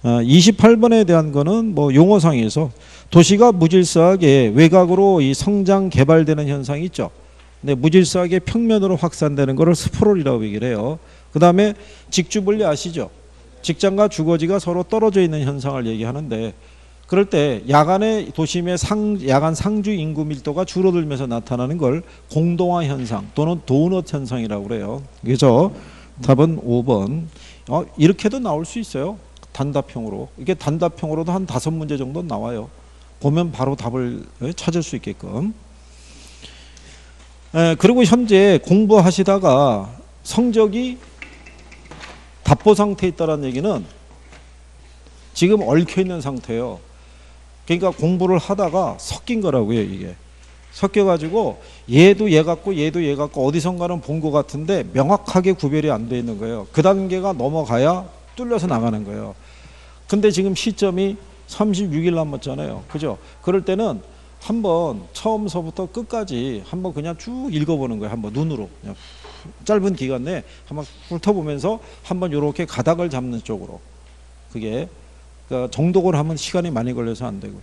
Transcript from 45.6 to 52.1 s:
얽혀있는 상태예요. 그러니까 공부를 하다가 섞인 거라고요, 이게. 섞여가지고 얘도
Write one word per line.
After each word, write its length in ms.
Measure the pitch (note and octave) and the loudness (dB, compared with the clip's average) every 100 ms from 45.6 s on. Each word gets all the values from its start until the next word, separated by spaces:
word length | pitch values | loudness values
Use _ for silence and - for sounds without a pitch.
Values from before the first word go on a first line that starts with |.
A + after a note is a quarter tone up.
얽혀있는 600 | B2 D3 E3+ - F#3 F3 | 4 2 2 -2 -2 -4
상태예요. 580 | C#3 C3 - A#2 B2 F#2+ - - - - - - - - - | -8 -10 -8 -6 -6 -10 -18 -20 -20 -20 -20 -20 -20 -20 -4
그러니까 260 | E3+ F#3 | 0 0
공부를 460 | E3+ D#3 F3+ F3+ F#3 | 0 -2 0 2 2
하다가 600 | - G3 F#3 E3+ E3 F#2+ | 0 -2 -2 -2 -4 -6
섞인 420 | - - - A#3 | -12 -12 -6 -4
거라고요, 400 | F#3+ C3 G#2+ A#2 | 0 0 0 -2
이게. 340 | G2 F#2+ F#2 F2 - - - - - | -2 -8 -12 -16 -20 -20 -20 -20 -20
섞여가지고 880 | - G3 G#3 G3 E3+ D#3 G#3 F3 G2 - - - | -4 -2 0 2 0 -2 -4 -4 -6 -18 -20 0
얘도 400 | B2+ F3+ | 6 6